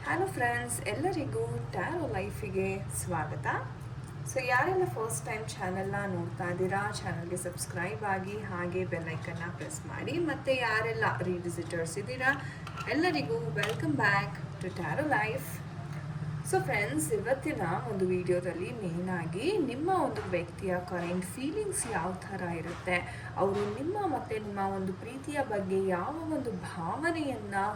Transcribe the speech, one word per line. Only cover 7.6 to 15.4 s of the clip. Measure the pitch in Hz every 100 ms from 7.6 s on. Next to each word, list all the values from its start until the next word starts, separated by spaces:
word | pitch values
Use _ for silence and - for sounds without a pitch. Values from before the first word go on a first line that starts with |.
| - 180 175 214 208
ಆಗಿ, | 190 185 208 190
ಹಾಗೆ | 180 180 185 180
ಬೆಲ್ | 175 165 160
ಐಕನ್ನ | - 170 170 170
ಪ್ರೆಸ್ | 151 - -
ಮಾಡಿ. | - 208 311 330
ಮತ್ತೆ | 262 262 262 240
ಯಾರೆಲ್ಲ | 233 233 220 208 185 185
ರೀವಿಸಿಟರ್ಸ್ | 175 175 170 165 175 165 202
ಇದ್ದೀರಾ, | 202 254 262 277 - - - - -
ಎಲ್ಲರಿಗೂ | 254 349 311 240 151 151 202
welcome | 208 233 320 294 202
back | 202 202 - - -
to | 180 -
Tarot | 160 190 302 254
Life. | 214 240